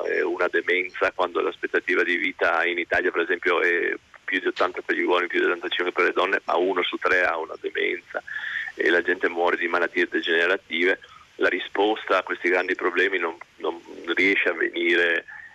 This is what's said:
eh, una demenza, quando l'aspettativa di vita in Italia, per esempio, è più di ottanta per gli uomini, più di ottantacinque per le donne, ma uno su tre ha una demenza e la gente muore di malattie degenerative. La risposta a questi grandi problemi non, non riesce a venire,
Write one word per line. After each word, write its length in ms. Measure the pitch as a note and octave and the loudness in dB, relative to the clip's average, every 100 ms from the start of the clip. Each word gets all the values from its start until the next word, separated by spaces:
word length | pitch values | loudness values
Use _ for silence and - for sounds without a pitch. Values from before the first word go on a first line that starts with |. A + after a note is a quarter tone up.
| E2+ | -2
eh, 160 | E2 | 0
una 260 | D#2+ F2 F2 | 0 0 0
demenza, 640 | E2+ - F2+ F2+ - F#2 | 0 0 0 -2 -2 -2
quando 280 | - F2+ F2+ | 0 -2 0
l'aspettativa 600 | F2 - G2 F2+ - F2+ | -2 -4 -2 -2 0 0
di 140 | F2 F2 | 2 0
vita 480 | F2 - F#2 E2+ | -2 0 0 2
in 140 | E2+ F2 | 0 -2
Italia, 320 | E2 F#2 F2+ | -2 0 0
per 120 | F2 | 0
esempio, 380 | E2+ F2 F2 E2+ | 0 0 0 2
è 340 | F2 F2 F2+ - - - | 2 2 0 -4 -10 -14
più 160 | - F#2 | -4 -2
di 60 | - | -2
ottanta 340 | - F#2 F2+ | 0 -2 -2
per 160 | - E2+ | -4 -2
gli 60 | |
uomini, 240 | F2+ F2+ F2 | 2 2 2
più 140 | F2 | 0
di 40 | E2+ | 0
ottantacinque 460 | F2 F2 - F2+ | 0 -2 -2 -2
per 120 | - | 2
le 80 | E2+ | 2
donne, 280 | E2+ F#2 G2+ | 2 0 0
ma 120 | - D#2+ | 0 2
uno 260 | F2+ F2+ | 2 0
su 140 | F2 F2 | -2 -2
tre 260 | F2+ F#2 | 0 2
ha 140 | F2+ E2 | 2 0
una 180 | E2 E2 | -6 -8
demenza 600 | - F2+ F2+ F#2 - - - - - - - | -6 -2 -2 -4 -8 -10 -8 -8 -6 -6 -6
e 140 | - - | -2 2
la 140 | F2 | 2
gente 260 | F2 F2+ F2+ | 2 0 0
muore 300 | E2+ F2 F2+ | 2 2 2
di 100 | E2 | 0
malattie 400 | F2 E2+ F2+ F2 | 0 0 0 0
degenerative. 880 | E2+ E2 E2+ F2 G2 - E2+ F2+ F#2+ - - - - | 0 0 2 2 0 -2 0 0 0 -6 -20 -18 -2
La 120 | F#2 | 0
risposta 720 | F2+ - - G#2 A2 - F#2+ | 0 -2 0 2 0 0 0
a 40 | |
questi 260 | - F2+ F2+ | 0 -2 0
grandi 260 | F2+ F2+ | 2 0
problemi 440 | F#2 F2+ F2 F#2+ F#2 | -2 0 0 0 0
non, 180 | E2+ E2 - - | -2 -6 -16 -6
non 220 | E2 E2+ - - - | -6 -6 -12 -10 -4
riesce 340 | E2+ F#2+ G2 - | 0 2 2 0
a 60 | |
venire, 720 | E2 F2 E2+ F2 E2+ E2+ E2+ - - - | 0 -2 0 2 4 2 0 -4 -14 -20